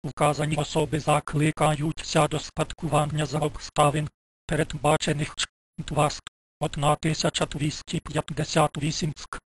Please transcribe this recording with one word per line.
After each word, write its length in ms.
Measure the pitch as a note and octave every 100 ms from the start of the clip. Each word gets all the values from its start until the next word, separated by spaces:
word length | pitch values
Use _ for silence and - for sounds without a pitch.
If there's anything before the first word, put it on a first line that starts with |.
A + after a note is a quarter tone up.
Вказані 520 | D3 - D3 D3+ D3+ D3+
особи 440 | D3 D#3+ D3+ D3+
закликаються 1300 | D3+ D3+ - D3 D3+ - D3+ D3 D#3 - - D#3+ D3+
до 120 | D3+
спадкування 840 | - - D#3 - E3 D3 D3 D3+ D3
за 140 | D3
обставин, 720 | D3+ - - - D3 D3 D3 _ _ _ -
передбачених 880 | D3+ D#3+ D3+ D3 D#3 - D3 D3+ -
ч-, 120 | - _ _ -
два 320 | D#3 D3+ D3+
ст, 140 | - - _ _ _
одна 360 | D3+ - D3 D3
тисяча 500 | D#3+ D#3 E3 - D#3
двісті 540 | D#3 D3+ - - D#3+
п'ятдесят 760 | - D3+ - - D3+ E3 D3+ -
вісім 360 | C#3+ - D#3 -
ск, 220 | - - _